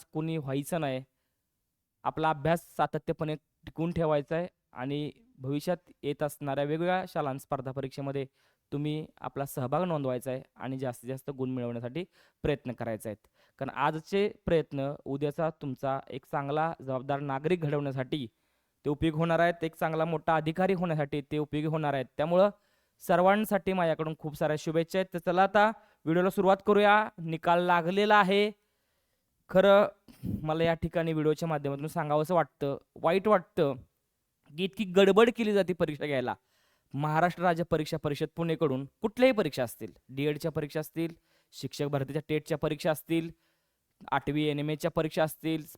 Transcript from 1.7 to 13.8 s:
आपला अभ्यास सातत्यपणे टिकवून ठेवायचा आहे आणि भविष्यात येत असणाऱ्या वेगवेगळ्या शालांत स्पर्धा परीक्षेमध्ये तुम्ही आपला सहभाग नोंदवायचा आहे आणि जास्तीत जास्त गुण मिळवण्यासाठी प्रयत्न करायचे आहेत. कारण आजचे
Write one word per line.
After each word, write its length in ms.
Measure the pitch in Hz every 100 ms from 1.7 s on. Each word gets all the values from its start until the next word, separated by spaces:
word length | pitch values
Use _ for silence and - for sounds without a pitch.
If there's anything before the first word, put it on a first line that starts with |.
| _ _ _
आपला 260 | 131 - 160
अभ्यास 300 | 151 151 170 - -
सातत्यपणे 580 | 151 156 - 160 156 151
टिकवून 560 | _ _ - - 165
ठेवायचा 440 | 165 160 147 143 165
आहे 120 | 180 _ _
आणि 400 | - 131 147 151 - _ -
भविष्यात 400 | 131 147 180 175 _ -
येत 200 | 143 143
असणाऱ्या 400 | 147 - 143 139
वेगवेगळ्या 420 | 143 160 175 185 185
शालांत 320 | 165 143 135
स्पर्धा 320 | - 143 135
परीक्षेमध्ये 540 | 135 131 - 139 139 135 _ _ _ -
तुम्ही 360 | 143 151 156 156 -
आपला 280 | - 139 139
सहभाग 380 | - 123 151
नोंदवायचा 480 | 180 151 131 127 135
आहे 100 | 131 - -
आणि 220 | 120 131
जास्तीत 320 | 131 120 117
जास्त 200 | 131 -
गुण 200 | 135 131
मिळवण्यासाठी 560 | 127 120 120 120 143 190 _ _ _
प्रयत्न 300 | 147 143 123
करायचे 380 | 120 117 110 113
आहेत. 180 | 104 _ _ _ -
कारण 100 | 135
आजचे 640 | 123